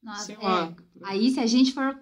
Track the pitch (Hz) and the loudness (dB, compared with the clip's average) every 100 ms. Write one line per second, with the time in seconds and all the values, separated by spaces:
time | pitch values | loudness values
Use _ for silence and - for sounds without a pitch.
0 | 226 208 208 214 214 185 170 175 - - | -14 -12 -12 -8 -2 -2 -2 -8 -20 -16
1 | 196 196 226 262 233 240 262 285 269 277 | -8 0 0 2 2 4 4 2 -4 -4